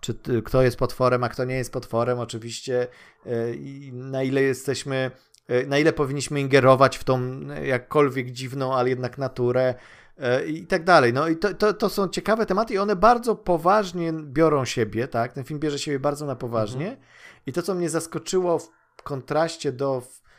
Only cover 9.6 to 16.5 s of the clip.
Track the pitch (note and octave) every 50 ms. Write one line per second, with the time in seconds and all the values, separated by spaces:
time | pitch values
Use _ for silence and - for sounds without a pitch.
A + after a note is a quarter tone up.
9.6 | C3 B2+ A#2+ A#2+ - - - - - - - - C#3 B2 B2 C3+ D#3 E3 D#3 E3
10.6 | F3+ - G3+ F3 D#3+ F#3 F3+ D#3+ C3 A#2+ A#2+ C3+ D3+ E3 D#3+ E3 E3 G#3 F3+ -
11.6 | G#3 G#3+ G3 - - G3 - - G3 F3 - - - - G#3+ A3+ G#3+ - F#3+ F#3+
12.6 | A3+ A3+ A#3+ F#3+ G3 G#3 G#3 F3+ F3+ A3+ B3 A#3+ A#3 B3+ G#3+ - - - F3+ D#3+
13.6 | D#3 F3 G3 G#3+ G#3 F3+ E3+ F3 E3+ E3 D#3+ D#3+ D#3 D3 B2+ C#3+ E3 D#3+ D3+ C#3+
14.6 | C3 A#2 - - A2+ G#2+ G#2 A2 A2+ E3+ - A#2 A#2 B2 - C#3+ B2+ - D#3 D3
15.6 | D3 D3+ C#3+ C#3 - D#3 D3 C3+ C3 D3 C#3+ C#3+ D3+ C#3+ C3 A#2 C3+ A#2+